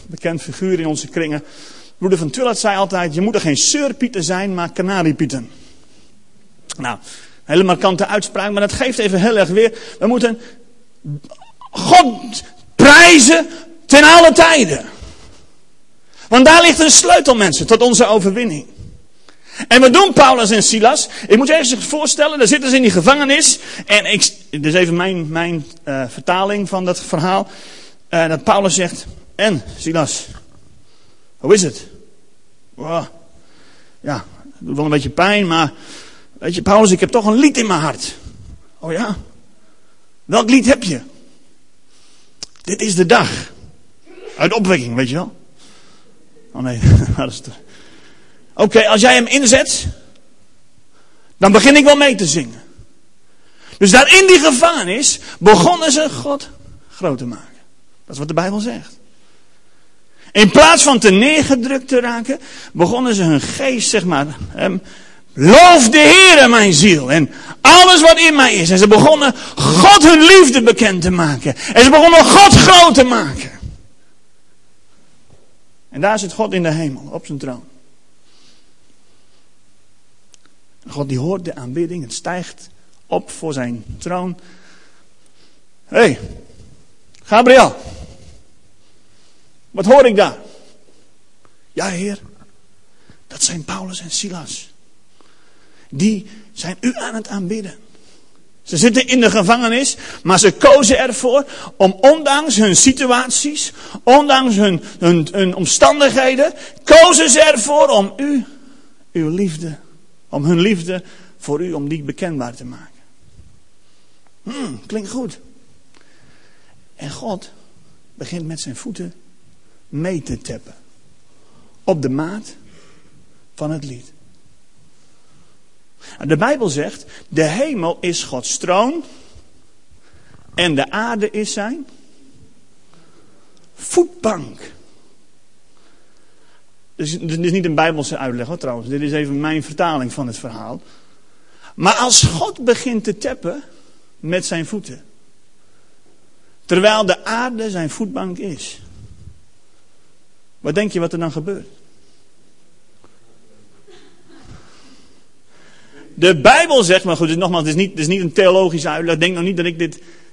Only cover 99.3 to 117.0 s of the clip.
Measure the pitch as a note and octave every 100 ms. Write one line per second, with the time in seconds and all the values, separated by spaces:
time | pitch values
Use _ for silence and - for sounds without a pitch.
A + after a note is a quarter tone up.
99.3 | G#3 F3+ A#3+ A#3 A#3+ C#4 - - - E3
100.3 | F#3 G3 - C#4 C#4+ A3+ C4+ B3+ A3 B3
101.3 | C#4 - - - - F#3+ G3 C4+ D#4+ C#4+
102.3 | C#4 D#4 G#3 G#3+ F3 C4 C4 B3+ A#3+ B3+
103.3 | - D4 D4+ - - - G3+ - C#4 D4
104.3 | C4+ C4 G3 G#3 E3+ - - E3+ F3 D#3
105.3 | G3 F#3 F#3+ D#3+ - D4 D4+ C#4 A#3 C4
106.3 | C4 D#4 - - - - D#4+ F4 D#4 D#4+
107.3 | D4 D#4 C#4+ C4+ D4 C#4 A3 G3 - C#4+
108.3 | C#4 - - - - - - - F3 D#3
109.3 | F3+ G3 D#3 E3 D3 - - - - -
110.3 | D3 D3 E3+ G3 F#3+ E3 F#3 - - -
111.3 | - - D3 F3 D#3 C#3+ D#3+ C#3 B2 F3+
112.3 | C#3+ A#2+ A#2+ B2 B2 - - - - -
113.3 | - - - - - - - - - -
114.3 | - - C#4 A3 A#2 - G#3+ G3 A#3+ A3
115.3 | - - - - - - - - - -
116.3 | - - - - - - -